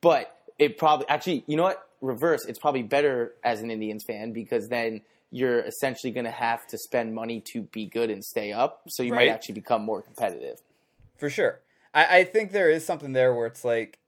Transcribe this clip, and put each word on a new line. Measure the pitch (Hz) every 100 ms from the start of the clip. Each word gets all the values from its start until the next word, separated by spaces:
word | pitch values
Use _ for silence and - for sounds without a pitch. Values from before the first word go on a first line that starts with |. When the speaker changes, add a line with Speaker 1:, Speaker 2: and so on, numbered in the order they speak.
Speaker 1:
but | 170 147 110 - - _
it | 147 -
probably, | 156 151 139
actually, | 147 190 147 -
you | 151
know |
what? | 185 - - _
Reverse, | 131 120 160 156 -
it's | 117
probably | 151 135
better | 110 139 147 127 117 -
as | 120 113
an | 113
Indians | 110 107 107 -
fan | 107 113
because | 113 107 120 107
then | 120 113 110 _ _ _
you're | 123 131 120
essentially | 117 - 139 120 131
gonna | 117 120
have | - 120 117 -
to | 110
spend | - 123 113 113
money | 113 117 -
to | 117
be | 104 110 104
good | 113 117
and | 101
stay | - - 104
up, | 104 139 - -
so | -
you | 123
might | 120
Speaker 2:
Right. | 123
Speaker 1:
actually | 113 - 104
become | - 113
more | 107 101
competitive. | - - 113 80 65 57 _ _ _ _ - _
Speaker 2:
For | 147
sure. | 139 143 - _ _ _
I, | 151 160 185
I |
think | 185 220 208
there | 202 175
is | 156 160
something | 165 147
there | 131 127
where | 120 117
it's | 117 123
like | 117 107 _